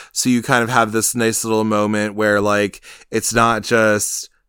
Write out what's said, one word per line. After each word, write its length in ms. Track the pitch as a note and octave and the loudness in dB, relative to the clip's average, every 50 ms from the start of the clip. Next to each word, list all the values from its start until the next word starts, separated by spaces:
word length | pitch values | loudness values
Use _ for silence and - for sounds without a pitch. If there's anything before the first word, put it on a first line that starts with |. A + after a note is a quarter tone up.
| - - | -20 -10
So 180 | - - - B2+ | -8 -2 0 0
you 120 | B2 A#2+ A2 | 0 0 0
kind 200 | - C3+ A#2+ A#2 | 2 2 2 2
of 60 | A2 | 2
have 220 | B2+ B2 A2+ A2 | 2 2 2 2
this 240 | G#2+ A2+ G#2+ - - | 0 -2 -2 -2 -2
nice 280 | A#2+ A#2 A2+ A2 - - | 0 0 0 -2 -2 -2
little 220 | A2+ A2 A2 A2 | -2 0 0 0
moment 500 | A2 G#2+ G#2 G#2 G#2 G#2+ G#2 G#2 G#2+ G2+ | 0 0 0 0 0 0 -2 -2 -4 -2
where, 240 | G#2 G#2+ G#2+ G#2 G2+ | 0 0 2 2 2
like, 420 | G2+ G#2 G#2 G2+ G#2 G2 - - - - - - - _ | 2 2 2 0 0 -2 -4 -8 -20 -20 -20 -20 -10 _
it's 240 | - A2 - - A2 | -6 -4 -4 -2 0
not 300 | A#2 A#2 A#2 A#2 G#2+ G#2 | 2 2 2 2 -2 -2
just 640 | - B2 A2+ A2 G#2+ G#2 G#2 - - - - - - _ _ _ | 0 2 2 4 2 2 0 -2 -4 -8 -10 -12 -14 _ _ _